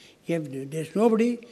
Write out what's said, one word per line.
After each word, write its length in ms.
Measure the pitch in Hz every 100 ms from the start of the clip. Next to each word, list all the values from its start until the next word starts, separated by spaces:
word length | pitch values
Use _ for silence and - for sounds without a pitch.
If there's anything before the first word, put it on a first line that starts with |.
| - _ -
"You 80 | 170
have, 340 | 147 135 135
there's 260 | 156 156 190
nobody 440 | 226 220 233 233 -